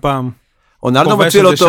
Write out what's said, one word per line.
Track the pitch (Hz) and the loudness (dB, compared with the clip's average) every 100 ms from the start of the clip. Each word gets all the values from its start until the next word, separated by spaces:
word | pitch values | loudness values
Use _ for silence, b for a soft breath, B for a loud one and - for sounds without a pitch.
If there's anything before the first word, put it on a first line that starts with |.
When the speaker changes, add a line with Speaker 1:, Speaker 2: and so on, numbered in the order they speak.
Speaker 1:
פעם. | 143 135 127 - _ _ _ _ | -6 -6 -8 -12 _ _ _ _
Speaker 2:
רונלדו | 123 127 160 | -4 0 0
Speaker 1:
כובש | 208 170 | 0 0
Speaker 2:
מציל | 202 185 | 2 2
Speaker 1:
איזה | |
Speaker 2:
אותו, | 151 | 2